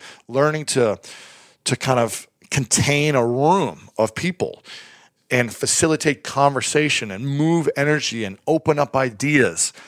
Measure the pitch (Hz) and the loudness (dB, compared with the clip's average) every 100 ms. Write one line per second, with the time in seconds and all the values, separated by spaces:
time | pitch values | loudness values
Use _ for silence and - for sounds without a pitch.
0 | - - - 123 151 156 147 135 117 95 | -20 -20 -6 0 0 0 -2 0 2 0
1 | - - - - - _ - 123 - 127 | -6 -20 -20 -20 -20 _ -4 -2 0 2
2 | 113 - - _ - 139 - - - 143 | 0 -2 -14 _ -8 -4 -2 0 2 2
3 | 151 139 117 123 151 190 135 78 - - | 2 2 2 2 4 4 2 -4 -8 -2
4 | 110 - 180 175 90 - - - - - | -2 -2 -6 -4 -6 -6 -18 -20 -20 -20
5 | _ _ - 127 120 - 131 - 165 156 | _ _ -2 0 0 -4 -2 2 2 2
6 | 156 135 - 139 143 131 - 151 151 - | 0 -2 -4 0 2 2 0 0 0 0
7 | 110 95 139 143 156 170 139 - 147 151 | -4 -6 -4 0 2 2 2 0 0 0
8 | 120 113 101 98 - 156 156 143 143 135 | -2 -4 -6 -6 -2 0 2 0 0 0
9 | 131 107 143 147 104 80 - - | -2 -2 0 4 2 2 -4 -6